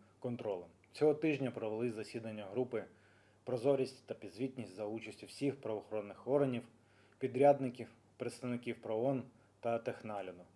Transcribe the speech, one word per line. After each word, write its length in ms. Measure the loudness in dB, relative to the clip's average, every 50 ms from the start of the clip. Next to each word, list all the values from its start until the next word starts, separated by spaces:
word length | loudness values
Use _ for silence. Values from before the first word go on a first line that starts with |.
| -20 -20 -14 _
контролем. 480 | -4 -4 -4 -2 -2 -2 -2 -2 -4 -8 -16 -20 -20 _
Цього 220 | 0 4 6 6 6
тижня 380 | 6 4 2 2 2 0 -2
провели 400 | -2 -2 -2 -2 0 0 0 -2
засідання 540 | -2 -4 -6 -6 -8 -8 -6 -6 -6 -8 -8
групи 380 | -2 0 0 0 2 0 -2 -4 -6 -10 -20 -20 -20 -20 -20 -20 -20 -20 _ _
«Прозорість 600 | -4 -2 2 4 4 4 4 4 0 -4 -8 -12
та 80 | -10 -10
підзвітність» 640 | -10 -10 -12 -6 -4 -4 -4 -4 -6 -10 -10 -8
за 100 | -6 -4
участю 400 | -4 -4 -6 -6 -8 -10 -12 -14
всіх 360 | -14 -6 -2 -2 -2 -2 -2
правоохоронних 680 | -4 -4 -4 -4 -4 -4 -4 -4 -4 -6 -10 -8 -2 2
органів, 360 | 4 4 4 4 2 -2 -4 -8 -14 -20 _ _ -20 -20 -20 -20 -8 _
підрядників, 680 | -4 -2 4 6 8 8 8 8 4 -2 -4 -6 -10 -12 -14 -18 _ _ _ -6
представників 640 | -6 -6 -6 -4 -4 -4 -4 -2 -2 -4 -6 -4
проон 420 | -4 -2 0 2 2 2 2 0 -2 -6 -12 -20 -20 -20 _ _
та 200 | -2 0 0 0
Технагляду. 640 | -2 -4 -6 -6 -8 -8 -6 -6 -6 -8 -10 -14 -16 -20 -20